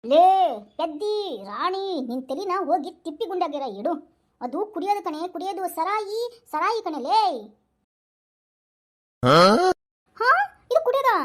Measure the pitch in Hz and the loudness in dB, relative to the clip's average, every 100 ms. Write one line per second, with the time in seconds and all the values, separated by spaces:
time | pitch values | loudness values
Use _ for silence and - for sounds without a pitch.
0 | 226 302 370 381 349 220 202 - 320 302 | 4 6 6 6 2 -2 -12 -6 -6 -4
1 | 415 427 392 226 196 214 339 381 392 339 | -4 -4 -6 -8 -8 -4 -2 -2 -4 -4
2 | 247 254 262 285 392 370 302 339 311 - | -4 -8 -6 -6 -2 -2 0 -2 -2 -12
3 | 330 302 440 370 339 285 269 196 247 339 | -14 -8 -6 -2 -2 -4 -8 -6 -4 -4
4 | - _ _ _ 247 294 427 339 370 403 | -10 _ _ _ -8 -6 -6 -6 -4 -4
5 | 381 302 359 349 370 392 359 339 339 427 | -4 -8 -8 -8 -8 -6 -8 -6 -4 -4
6 | 403 427 480 - _ 302 370 453 392 302 | -4 -8 -8 -12 _ -4 -2 -2 -6 -8
7 | 262 427 403 262 208 _ _ _ _ _ | 0 2 2 -2 -10 _ _ _ _ _
8 | _ _ _ _ _ _ _ _ _ _ | _ _ _ _ _ _ _ _ _ _
9 | _ _ 127 156 185 226 370 - _ _ | _ _ 4 8 8 6 2 0 _ _
10 | _ - 466 679 807 _ _ 508 640 539 | _ -2 2 2 0 _ _ 0 2 2
11 | 523 392 | 2 0